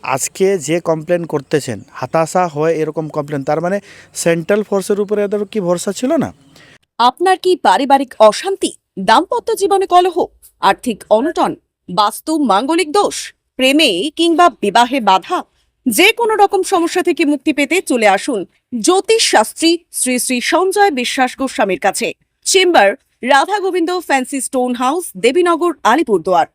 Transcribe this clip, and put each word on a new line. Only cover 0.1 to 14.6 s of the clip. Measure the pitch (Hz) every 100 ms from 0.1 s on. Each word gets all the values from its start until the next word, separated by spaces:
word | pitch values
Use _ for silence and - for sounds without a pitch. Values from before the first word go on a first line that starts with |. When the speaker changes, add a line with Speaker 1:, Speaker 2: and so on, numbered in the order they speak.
| 131 - - 190 196
Speaker 1:
যে | 135 170
কমপ্লেন | 165 160 156 175 165
করতেছেন, | 147 135 151 - 107 -
হতাশা | - 131 160 160 185 180
হয়ে | 147 160 156
এরকম | 156 160 156
কমপ্লেন, | 151 147 147
তার | 139 151
মানে | 175 202 - - -
সেন্ট্রাল | - 175 170 160 208
ফোর্সের | 202 202 190 202
উপরে | 202 208
এদের | 202 208 202
কি | 214
ভরসা | 175 175 202
ছিল | 190 262 320
না? | 120 - _ - - _ _ -
Speaker 2:
আপনার | 240 - 370 381
কি | 370 349
পারিবারিক | 320 190 269 277 277 -
অশান্তি, | 214 208 370 392 285 - _ -
দাম্পত্য | 190 220 359 480 - 440
জীবনে | 381 392 381
কলহ, | 349 359 320 - _ - _
আর্থিক | 185 196 - 208 -
অনটন, | 214 294 349 240 - _ _ -
বাস্তু | 180 208 - - 320
মাঙ্গলিক | 262 196 269 330 311
দোষ, | 403 359 - - _ _ -
প্রেমে | 262 285 302 175 277 -
কিংবা | 339 320 349
বিবাহে | -